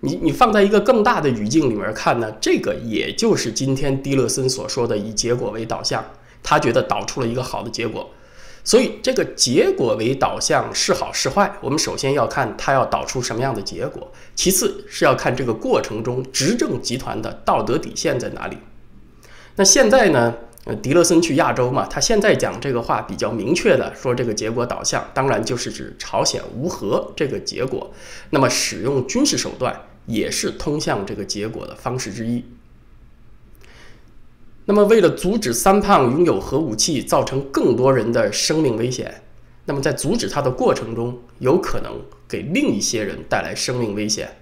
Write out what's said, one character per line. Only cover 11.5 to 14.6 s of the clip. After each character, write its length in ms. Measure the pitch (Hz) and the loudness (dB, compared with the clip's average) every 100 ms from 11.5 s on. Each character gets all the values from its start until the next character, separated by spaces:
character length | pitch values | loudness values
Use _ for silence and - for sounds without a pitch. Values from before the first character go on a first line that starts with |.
| - | 0
我 100 | - | -4
们 80 | 147 | -2
首 200 | - - | -2 -2
先 160 | 139 | 0
要 120 | 139 113 | 2 0
看 300 | - 120 98 | 0 -4 -4
他 160 | - | 0
要 140 | 135 117 | 2 2
导 180 | - | -2
出 180 | 69 131 | -2 -4
什 140 | 120 113 | -4 -2
么 60 | |
样 120 | 135 | -2
的 80 | 110 | -2
结 240 | 98 85 131 | -6 -6 -8
果， 240 | - - - - - | -8 -16 -18 -14 -2
其 140 | - | 2
次 360 | 190 | 2